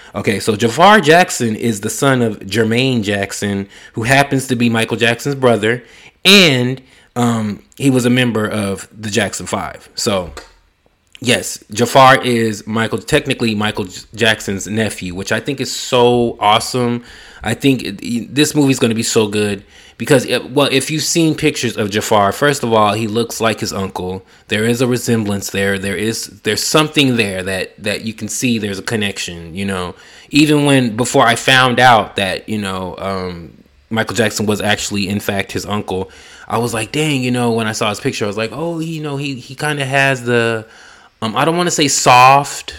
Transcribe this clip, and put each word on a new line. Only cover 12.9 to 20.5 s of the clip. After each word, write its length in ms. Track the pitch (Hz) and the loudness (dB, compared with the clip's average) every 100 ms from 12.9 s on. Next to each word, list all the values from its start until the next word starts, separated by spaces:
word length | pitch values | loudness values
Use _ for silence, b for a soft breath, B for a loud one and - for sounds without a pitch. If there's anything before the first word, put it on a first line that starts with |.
| 110 | -4
technically 580 | - 143 139 123 117 104 | -2 -2 0 -2 -2 0
Michael 280 | 147 - | -2 -4
J-, 180 | 92 - - | -8 -10 -16
Jackson's 540 | 107 110 107 - 98 92 | -2 0 0 -4 -8 -4
nephew, 480 | 107 107 - 92 90 | -2 -4 -4 -10 -8
which 160 | 98 | -4
I 80 | 113 | -4
think 200 | 143 135 | -4 -6
is 140 | - | -6
so 640 | - - 123 120 120 117 - | -8 -2 4 4 4 0 0
awesome. 680 | 104 113 - 127 120 120 B B B B | 2 2 2 -2 -2 -4 B B B B
I 120 | - | -6
think 280 | 120 139 131 | 0 2 0
it, 180 | 87 101 | -4 -10
it, 320 | - 117 - | -6 -6 -4
this 200 | 127 147 | 0 0
movie's 240 | 151 139 131 | 2 2 2
gonna 160 | 120 | 2
be 80 | 113 | 0
so 240 | 110 117 107 | 0 0 0
good 380 | 104 104 98 - B B - | 0 -2 -4 -10 B B -10
because, 300 | 117 135 - | 2 2 2
it, 260 | 123 - | -4 -2